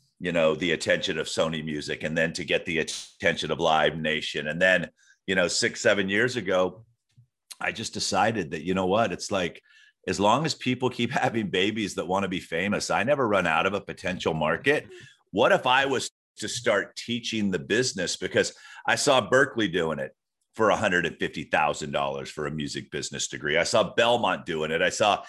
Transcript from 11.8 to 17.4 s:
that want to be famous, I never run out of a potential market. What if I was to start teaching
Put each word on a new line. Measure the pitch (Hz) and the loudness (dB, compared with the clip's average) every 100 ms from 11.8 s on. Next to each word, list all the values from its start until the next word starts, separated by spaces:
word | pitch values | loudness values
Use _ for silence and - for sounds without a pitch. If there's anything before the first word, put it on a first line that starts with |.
| 98 92 | -4 -4
that | 82 | -2
want | 95 | -2
to | 95 | -2
be | 90 | -4
famous, | - 82 98 87 - | -4 -4 -2 -2 0
I | 85 | 0
never | 110 143 120 | 2 0 2
run | 101 87 | 2 2
out | 80 92 | 2 2
of | |
a | 101 | -2
potential | 92 80 92 92 101 | -6 -8 -6 -2 -2
market. | 80 78 82 - 151 - - - _ _ | 0 0 0 2 0 -2 -16 -20 _ _
What | - 165 | 2 4
if | 190 127 | 4 4
I | 127 139 | 2 4
was | 123 - - _ - | 0 -4 -10 _ -12
to | 107 | -8
start | 120 120 101 95 - | -2 2 2 0 -8
teaching | - 120 117 113 | -6 -6 -4 -2